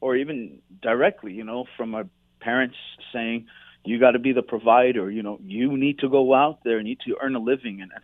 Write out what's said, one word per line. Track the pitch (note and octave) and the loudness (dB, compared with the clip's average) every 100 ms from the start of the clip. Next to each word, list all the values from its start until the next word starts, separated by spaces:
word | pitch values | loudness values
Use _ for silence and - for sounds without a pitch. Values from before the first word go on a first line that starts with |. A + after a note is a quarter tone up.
or | C3 B2+ | -2 0
even | D3 C#3 G2 C#2+ _ F#2+ | -2 -8 -10 -16 _ -8
directly, | A#2 A#2+ F3 - G#2+ | -2 2 2 0 -14
you | G2 | -12
know, | A2 A#2+ B2 - | -10 -10 -10 -10
from | A2+ | -8
our | A2 G2 _ _ _ | -8 -10 _ _ _
parents | A#2 B2 B2+ - - - - | -4 -2 -2 -6 -20 -20 -12
saying, | A#2+ A2+ A#2 A2+ - - _ | -8 -6 -6 -10 -20 -20 _
"You | G2+ A#2 | -6 4
gotta | B2+ A#2+ | 6 6
be | C3 | 2
the | B2 | 0
provider, | - A2 A2+ A#2+ B2+ A#2 F#2+ | -2 -2 4 6 6 2 -4
you | A2 | -6
know, | G#2 G#2 | -8 -10
you | F#2+ G#2+ C3+ C3+ | -10 -2 -2 0
need | C#3+ C#3 | -2 0
to | C3+ | 2
go | C3+ C3 | 2 4
out | C3 D3 D#3 | 4 4 0
there, | A#2+ A2 | -4 -2
you | |
need | G#2+ C3 | -4 -8
to | B2 G2+ | -6 -6
earn | C3+ B2+ | -4 -4
a | |
living | A2+ C3+ A#2 G2 | -2 -2 -4 -12
and, | F#2+ | -14
and | A2 | -18